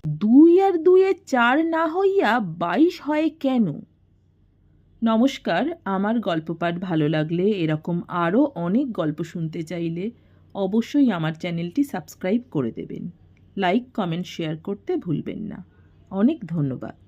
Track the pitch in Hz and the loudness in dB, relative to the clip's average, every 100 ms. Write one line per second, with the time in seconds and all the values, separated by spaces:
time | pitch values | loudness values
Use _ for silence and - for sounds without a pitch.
0 | 160 151 214 254 330 349 392 349 320 370 | -6 -2 6 8 10 8 6 4 6 6
1 | 381 381 - 254 233 277 330 320 330 330 | 6 0 -2 2 4 4 2 0 0 0
2 | 392 392 254 233 190 165 175 180 330 349 | 2 2 2 0 -2 -4 -2 2 2 2
3 | 277 302 320 311 269 254 196 143 - _ | -4 0 0 -2 -2 2 0 -2 -12 _
4 | _ _ _ _ _ _ _ _ _ _ | _ _ _ _ _ _ _ _ _ _
5 | 226 226 262 - - 170 269 339 - 190 | 0 2 2 0 -2 -2 -2 -6 -4 -2
6 | 208 233 202 165 160 165 170 175 185 160 | 0 -2 -2 -4 -4 -4 -4 -4 -4 0
7 | 147 156 151 170 190 208 160 156 156 175 | 0 0 -2 0 0 0 -2 -2 -2 -6
8 | - 175 170 208 285 170 175 214 285 196 | -4 -2 0 2 2 0 -2 0 -2 -2
9 | 156 147 170 180 160 175 160 175 170 165 | -4 -4 -8 -6 -8 -8 -8 -6 -6 -6
10 | 202 - _ _ _ 196 190 220 226 294 | -8 -10 _ _ _ -6 -2 0 0 2
11 | 262 180 156 160 180 170 175 220 277 185 | 2 2 -2 -4 -6 -6 -4 -2 -2 -4
12 | - - 185 233 240 160 120 - - - | -10 -8 -2 -2 -2 -4 -4 -6 -12 -10
13 | 175 - _ _ _ - 185 208 247 - | -12 -14 _ _ _ -4 0 0 -2 -6
14 | 180 170 180 - 160 156 175 202 - 359 | -4 -4 -8 -8 -6 -6 -8 -10 -6 -6
15 | 175 147 - - 87 - - _ _ _ | -4 -6 -6 -10 -12 -12 -20 _ _ _
16 | _ 190 226 330 156 170 139 127 - - | _ 0 0 0 -6 -4 -4 -4 -12 -16